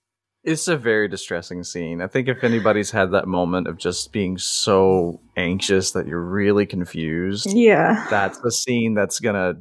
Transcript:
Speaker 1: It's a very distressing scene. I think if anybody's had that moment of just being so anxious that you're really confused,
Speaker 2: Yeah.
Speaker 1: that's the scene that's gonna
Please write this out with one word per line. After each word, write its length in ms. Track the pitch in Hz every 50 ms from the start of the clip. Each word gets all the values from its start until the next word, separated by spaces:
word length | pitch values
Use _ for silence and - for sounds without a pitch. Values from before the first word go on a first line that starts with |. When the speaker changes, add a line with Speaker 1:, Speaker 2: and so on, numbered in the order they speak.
| _ _ _ _ _ _ _ _ _
Speaker 1:
It's 240 | 160 160 151 - -
a 80 | 170 147
very 300 | 113 117 110 107 107 101
distressing 560 | 90 95 - - 90 85 85 - 90 90 87
scene. 380 | - - 87 85 80 82 85
I 60 | 90 95
think 200 | - 135 127 131
if 160 | 123 - -
anybody's 460 | 120 117 113 98 110 104 104 101 -
had 220 | - 107 95 92
that 160 | 92 95 - 95
moment 400 | 92 90 90 85 90 92 85 82
of 100 | 82 80
just 340 | - 90 87 - - -
being 280 | - 107 98 90 92 90
so 840 | - - - - - - 101 95 95 95 95 92 85 87 85 - - _ _ -
anxious 540 | 90 87 92 95 - - 98 95 92 -
that 160 | - 95 - -
you're 160 | 80 87 85
really 420 | 87 92 104 101 101 101 104 101
confused, 800 | - - 92 90 - - 85 80 78 80 85 90 95 98 107 - 202
Speaker 2:
Yeah. 560 | 196 240 240 220 196 151 165 175 220 208 - -
Speaker 1:
that's 300 | - 101 98 92 - -
the 120 | - 120
scene 440 | 113 - - 127 123 120 113 113 110
that's 240 | 104 101 95 - -
gonna 360 | 113 117 101 98 92 90 85 78